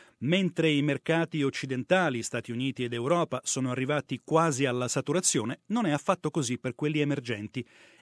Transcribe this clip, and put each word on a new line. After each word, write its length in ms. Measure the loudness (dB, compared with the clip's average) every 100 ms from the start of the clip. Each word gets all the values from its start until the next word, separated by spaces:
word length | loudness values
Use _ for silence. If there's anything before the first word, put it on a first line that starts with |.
| -20 _
Mentre 520 | 0 2 2 2 4
i 100 | 4
mercati 640 | 2 0 0 0 0 0
occidentali, 800 | -2 -2 -4 -6 2 2 2 -2
Stati 300 | -4 -6 -4
Uniti 320 | -4 -4 -4 -4
ed 80 |
Europa, 480 | -2 0 2 2 -2
sono 280 | -4 -2 -2
arrivati 500 | -2 -2 -2 -2 -8
quasi 420 | 0 2 4 2 0
alla 220 | 0 -2
saturazione, 760 | -2 0 0 2 0 -2 -6 -4
non 180 | -2 0
è 60 |
affatto 400 | 0 0 0 0
così 260 | -2 -2 -2
per 160 | -4
quelli 280 | -2 -2 0
emergenti. 680 | 0 0 -2 -6 -4 -8 -10 -18 -20 -20